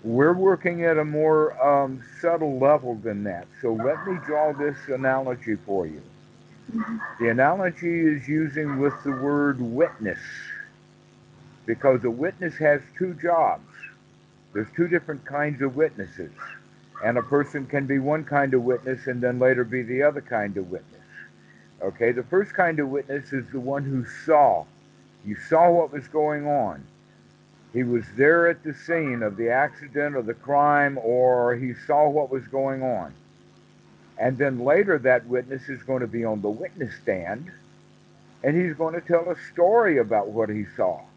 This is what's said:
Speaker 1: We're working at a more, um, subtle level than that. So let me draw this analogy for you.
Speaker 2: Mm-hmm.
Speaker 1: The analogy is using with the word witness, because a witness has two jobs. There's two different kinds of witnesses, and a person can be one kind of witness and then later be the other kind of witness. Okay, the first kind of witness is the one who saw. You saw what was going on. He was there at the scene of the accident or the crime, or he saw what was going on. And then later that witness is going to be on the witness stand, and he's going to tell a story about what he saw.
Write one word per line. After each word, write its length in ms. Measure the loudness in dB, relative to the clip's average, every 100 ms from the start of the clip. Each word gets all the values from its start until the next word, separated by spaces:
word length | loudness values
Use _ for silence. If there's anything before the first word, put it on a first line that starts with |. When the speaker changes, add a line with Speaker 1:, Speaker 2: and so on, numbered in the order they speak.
Speaker 1:
We're 280 | 0 2 4
working 500 | 4 2 2 -2 0
at 140 | 2 2
a 60 |
more, 560 | 0 2 4 4 2 2
um, 380 | 2 4 2 -6 -14 -4
subtle 380 | -2 0 -2 2
level 360 | 4 4 2 -6
than 280 | -6 -4
that. 220 | -4 -6 -12 -6
So 140 | -4
let 320 | -2 -2 -2 -4
me 120 | -6 -2
draw 260 | 0 0
this 240 | 0 -4 -6 -8
analogy 680 | -2 0 0 -2 -6 -6 -6
for 300 | -2 -4 -4
you. 160 | -10 -18 -20 -20 -20 -20 -20 -10
Speaker 2:
Mm-hmm. 240 | -8 -6 -8 -10 -4
Speaker 1:
The 100 | -2
analogy 680 | 2 2 2 -4 -4 -4 0
is 280 | 0 0 -2
using 500 | -2 -2 -4 -4 0
with 160 | 0 -2
the 80 | -6
word 480 | -4 -2 0 0 0
witness, 600 | -4 0 0 0 -6 -6 -10 -14 -14 -14 -14 _ _ _ _ -20 -20 -20 -20 -14 -6
because 380 | 2 4 4
a 60 | 0
witness 460 | -2 -4 -4 -8 0
has 220 | 2 2 -2 -6
two 180 | -6
jobs. 500 | -2 0 2 2 0 -8 -20 -20 -20 _ _ _ _ _
There's 140 | -8 -6 -2
two 120 | 0
different 360 | 0 -2 -12
kinds 360 | -6 -4 -2 -2
of 140 | -4 0
witnesses, 560 | -2 -2 -14 -12 -14 -14 -18 -18 -20 _ _ -4
and 140 | 0 0
a 40 |
person 440 | 2 0 0 -6 -4
can 200 | -4 0
be 120 | 0
one 260 | 0 -2
kind 300 | 0 0 2
of 80 | 2
witness 440 | 2 -2 -2 -6 -6
and 140 | -2
then 180 | -2 2
later 260 | 2 4
be 180 | 0 -4
the 200 | -4 0
other 200 | 0 0
kind 340 | -4 -4 -2 -6
of 140 | -8
witness. 320 | -10 -14 -20 -20 -20 -20 _ -20 -20 -20 -8
Okay, 300 | -8 0 0
the 120 | 0
first 300 | 0 -2 0
kind 240 | 0 0 0
of 80 | -2
witness 440 | -4 -6 -8 -6
is 120 | -8 -6
the 80 | -8
one 240 | -6 -6
who 200 | -4 -4 -6 -8
saw. 400 | 2 6 6 4 -4 _ _ _ _ _
You 120 | -12 -10
saw 340 | 0 6 6
what 220 | 6 2
was 160 | -6 -4
going 380 | 0 0 -2 -2
on. 360 | 0 0 -6 -16 -20 _ _ _ _ _ _ -6
He 100 | -4
was 220 | 0 -2 -4 4
there 320 | 6 6 4
at 160 | 0
the 100 | -8
scene 480 | -12 -4 -2 -2 -2
of 140 | -4 -2
the 140 | 0
accident 680 | 2 0 -4 -8 -4 -2 -4
or 60 |
the 120 | -6
crime, 640 | -8 0 4 4 4 2 0
or 520 | 0 2 4 4 2
he 200 | 0 -4 -8 0
saw 220 | 4 4
what 220 | 2 -2
was 160 | -4 -4
going 340 | -4 -2 -2
on. 320 | -2 -4 -6 -16 _ _ -20 -20 _ _ _ -20 -20 -2
And 200 | -2 0
then 200 | -2 0
later 340 | 2 4 4 2
that 260 | 4 2 2
witness 420 | -4 -4 -12 -10
is 140 | -12
going 180 | -4 -4
to 60 | -4
be 160 | -4
on 160 | -4 -2
the 80 | -4
witness 440 | -4 -10 -8 -10 -6
stand, 500 | -4 -4 -4 -8 -10 -20 -20 _ _ _ _ _ -20 -4
and 140 | 0 0
he's 180 | 0
going 200 | -2 -4
to 60 | -4
tell 300 | 2 2 2
a 60 | -6 -8
story 460 | 2 4 6 6 4
about 300 | 4 2 0
what 200 | -2 -2
he 160 | -2 -6 -2
saw. 260 | -2 -2 -12